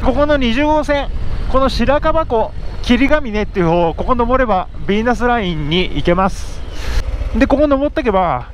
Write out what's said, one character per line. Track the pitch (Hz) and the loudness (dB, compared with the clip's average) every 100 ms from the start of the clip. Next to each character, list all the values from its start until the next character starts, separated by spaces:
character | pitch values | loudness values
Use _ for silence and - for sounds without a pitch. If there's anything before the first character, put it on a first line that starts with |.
こ | - | 0
こ | 254 294 | 2 2
の | 294 | 2
二 | 247 | 2
十 | 226 302 | 0 2
号 | 311 | 0
線、 | 294 285 262 - - - - | 0 -2 -2 -2 -2 -2 0
こ | 254 | 2
の | 269 | 2
白 | - 233 285 | 0 2 2
樺 | 302 320 320 | 2 0 0
湖、 | 233 180 - - - | 0 -2 -4 -6 -6
霧 | - 247 269 | 0 2 4
ヶ | 202 | 2
峰 | 240 208 | 0 -4
っ | 202 | -4
て | 202 | 0
い | |
う | 170 | 2
方、 | 170 170 | 2 0
こ | 156 | -2
こ | 196 | -2
登 | 254 233 254 | 0 2 2
れ | |
ば | 247 190 170 - - | 2 0 -2 -6 -2
ヴ | 202 | 0
ィ | |
ー | |
ナ | 233 220 | 0 0
ス | |
ラ | 240 240 | 0 0
イ | 190 | 0
ン | 160 147 | -2 0
に | 170 185 | 0 0
行 | - | 0
け | - | 0
ま | 175 190 | 2 0
す。 | - - - - - - - - - - | -2 -6 -8 -8 -6 -2 -2 -2 -4 -4
で、 | 220 269 | 0 2
こ | 269 | 2
こ | 302 | 2
登 | 277 285 | 2 0
っ | |
て | 302 | -2
け | 262 | 0
ば | 190 180 127 120 | 0 0 -2 -6